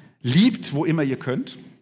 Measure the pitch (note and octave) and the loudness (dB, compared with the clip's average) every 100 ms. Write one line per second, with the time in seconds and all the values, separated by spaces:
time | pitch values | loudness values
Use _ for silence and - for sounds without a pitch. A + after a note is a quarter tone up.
0 | - _ B2 C#3 A#3+ - - C#3 D#3+ D#3+ | -20 _ 0 4 4 2 -6 -4 -2 0
1 | C#3 B2 - C#3+ C#4 - - _ | 0 -4 -4 -6 -6 -12 -20 _